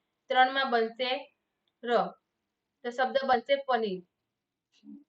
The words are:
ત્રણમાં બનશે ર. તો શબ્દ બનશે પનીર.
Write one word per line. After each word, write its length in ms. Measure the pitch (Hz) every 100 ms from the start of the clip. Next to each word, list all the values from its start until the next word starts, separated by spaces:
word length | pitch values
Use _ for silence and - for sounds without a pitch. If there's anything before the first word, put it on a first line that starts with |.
| _ _ -
ત્રણમાં 440 | 262 262 269 254
બનશે 640 | 233 226 226 247 277 - _ _ _ _ _
ર. 240 | 233 226 180 - _ _ _ _ _ _
તો 60 | 240
શબ્દ 280 | 240 254 254
બનશે 320 | 269 247 247 277
પનીર. 480 | 277 240 214 180 - _ _ _ _ _ _ _ - -